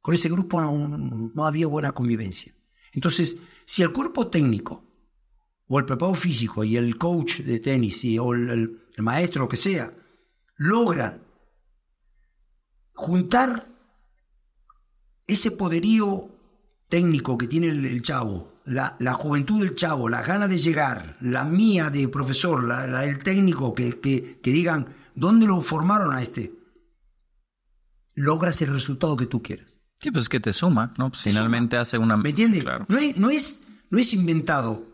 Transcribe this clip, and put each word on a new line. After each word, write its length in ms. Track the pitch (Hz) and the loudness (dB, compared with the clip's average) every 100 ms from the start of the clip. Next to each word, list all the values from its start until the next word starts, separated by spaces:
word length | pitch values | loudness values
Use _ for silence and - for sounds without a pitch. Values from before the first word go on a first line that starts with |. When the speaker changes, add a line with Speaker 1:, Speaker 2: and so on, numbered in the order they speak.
Speaker 1:
Con 140 | - | 0
ese 140 | 170 160 | 0 0
grupo 300 | 175 180 175 | -2 -2 -2
no, 280 | 156 147 147 | 0 -2 -4
no, 420 | 147 135 117 113 | -6 -8 -8 -8
no 120 | 120 156 | -2 -2
había 200 | 151 160 | 0 -2
buena 260 | 147 143 | -2 -4
convivencia. 600 | - 123 113 98 90 - _ _ _ _ | -2 -2 -2 -4 -10 -12 _ _ _ _
Entonces, 440 | - 170 139 160 - - - - | -4 -2 0 0 -2 -16 -20 -4
si 160 | - | 2
el 100 | 170 | 2
cuerpo 360 | 175 320 - 220 | 0 -4 -4 -2
técnico 540 | 170 139 104 - - _ _ _ _ _ _ _ _ _ | 2 2 0 -4 -14 _ _ _ _ _ _ _ _ _
o 100 | 135 | 0
el 60 | |
preparado 300 | 135 127 175 185 | 0 -2 0 0
físico 480 | 180 127 113 - | 0 -2 -2 -2
y 120 | 107 120 | 0 0
el 180 | 120 117 | 0 -2
coach 440 | 175 170 120 - | -2 0 -2 -4
de 200 | 135 120 | -4 -4
tenis 420 | 139 135 110 98 | 0 0 0 -2
y, 140 | 123 113 | -2 0
o 140 | 123 | 0
el, 160 | 120 120 | -2 -2
el, 340 | 117 113 113 _ - | -2 -2 -6 _ -6
el 60 | |
maestro, 380 | 110 135 175 147 | -2 0 -2 -2
lo 60 | 127 | -4
que 100 | 120 | -2
sea, 340 | 190 180 113 - _ _ _ _ _ _ | -2 -2 -6 -14 _ _ _ _ _ _
logran 680 | 147 220 226 156 110 - - _ _ _ _ _ _ _ _ _ _ _ _ _ _ _ _ | 0 2 2 0 -4 -6 -20 _ _ _ _ _ _ _ _ _ _ _ _ _ _ _ _
juntar 760 | - 156 180 180 240 262 233 - - _ _ _ _ _ _ _ _ _ _ _ _ _ _ - | -12 -2 0 2 2 2 -2 -10 -20 _ _ _ _ _ _ _ _ _ _ _ _ _ _ -2
ese 240 | 202 226 | 0 0
poderío 800 | - 185 165 196 220 208 190 - - _ _ _ _ _ | -2 -2 0 4 4 4 -2 -6 -20 _ _ _ _ _
técnico 480 | 170 175 151 127 120 | 2 4 2 0 -2
que 100 | 123 | 0
tiene 220 | 160 170 | 0 0
el, 160 | 151 | 0
el 160 | 135 123 | -2 -2
chavo, 580 | 117 135 113 95 - - | -2 -2 -4 -6 -10 -18
la, 320 | - 127 135 - | -6 -4 -4 -4
la 140 | 123 | -4
juventud 460 | 123 151 143 139 214 | -2 0 -2 2 0
del 140 | 190 | 0
chavo, 340 | 127 170 147 117 | 0 -2 0 -2
la 140 | 117 | -2
gana 260 | - 196 202 | -2 0 0
de 100 | 185 | 2
llegar, 580 | 156 151 139 117 78 - | 2 2 0 -2 -10 -6
la 240 | 123 127 | -4 -2
mía 460 | 143 175 220 190 156 | 0 4 6 4 2
de 180 | 143 135 | 0 -2
profesor, 560 | 139 131 131 180 147 | -2 -2 0 2 0
la, 220 | 120 120 131 | 0 -2 -2
la 140 | 127 | -2
del 220 | 143 139 | -2 -2
técnico, 520 | 196 196 190 143 131 | 0 4 4 2 -2
que, 260 | 117 120 120 | -2 -4 -2
que, 400 | 139 135 - - | 0 0 -2 -4
que 80 | 123 | 2
digan, 440 | 143 170 156 131 - - | 2 2 0 -4 -12 -18
"¿Dónde 320 | - 160 226 220 | -2 4 6 6
lo 140 | 180 | 4
formaron 540 | - 156 165 208 175 | 0 0 2 2 2
a 80 | 131 | -2
este?". 320 | 123 - 101 - _ _ _ _ _ _ _ _ _ _ _ _ _ _ _ | -4 -6 -10 -12 _ _ _ _ _ _ _ _ _ _ _ _ _ _ _
Logras 460 | - 143 160 175 - | -2 0 2 2 2
el 100 | 147 | 0
resultado 440 | 139 127 131 165 139 | 0 -2 -2 0 0
que 100 | 123 | 0
tú 160 | 120 | -2
quieras. 360 | - - - _ _ _ | -6 -12 -14 _ _ _
Speaker 2:
Sí, 100 | 294 | -4
pues 120 | 175 | -2
es 40 | 117 | 0
que 120 | 127 | 0
te 120 | 107 | 0
suma, 400 | 101 175 131 117 - | 0 2 2 0 -2
¿no? 140 | 131 | -4
Pues 120 | - | -2
Speaker 1:
Te 80 | 107 | 0
suma. 100 | 104 | 2
Speaker 2:
finalmente 360 | 110 117 120 120 | 2 2 0 0
hace 220 | 120 120 | 0 2
una 180 | 113 107 | 2 4
Speaker 1:
¿Me 140 | 123 | 2
entiendes? 320 | 147 226 196 | 2 4 2
Speaker 2:
Claro. 240 | 127 64 202 | 0 -6 -2
Speaker 1:
No 100 | 226 | 0
es, 180 | 294 180 | 0 2
no 140 | 214 | 2
es, 320 | 294 285 - - - _ | 2 -2 -6 -20 -20 _
no 80 | 214 | 0
es 160 | 240 | 2
inventado. 680 | 202 170 160 147 147 113 110 - | 2 2 0 0 -2 -2 -4 -10